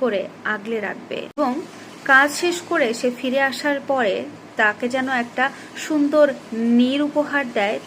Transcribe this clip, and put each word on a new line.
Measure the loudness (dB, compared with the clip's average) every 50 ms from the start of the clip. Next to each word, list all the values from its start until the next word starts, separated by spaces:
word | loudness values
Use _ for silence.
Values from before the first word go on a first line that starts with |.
করে | -2 0 0 -2 -4 -6 -10 -8 -6
আগলে | -4 -4 -4 -4 -4 -4 -4
রাখবে | -4 -4 -8 -8 -10 -8 -8
এবং | -8 -8 -8 -4 -2 -2 -2 -2 -4 -6 -10 -14 -18 -18 -18 -18 -8 2
কাজ | 6 6 6 6 4
শেষ | 2 0 0 0 0 -2
করে | -4 -2 0 2 2 2 0
সে | 0 -2 -2
ফিরে | -2 -2 -4 -2 0 2
আসার | 0 0 -2 -2 -2 -2 -2 -2 -2 -2
পরে | 0 0 2 0 0 -2 -4 -8 -10 -16 -18 -14 -2
তাকে | 2 2 2 2 0 -2 -2
যেন | -2 -2 -2 0
একটা | -2 -2 -4 -4 -2 -2 -2 -2 -2 -6 -14 -16 -14
সুন্দর | -12 -6 -2 2 2 2 4 6 6 6 6 4 -2 -8 -8 -6
নীর | -2 2 4 6 6 6 4 4 0 0
উপহার | 0 0 0 -2 0 0 -2 -2 -2 0
দেয়, | 0 0 0 -2 -4 -4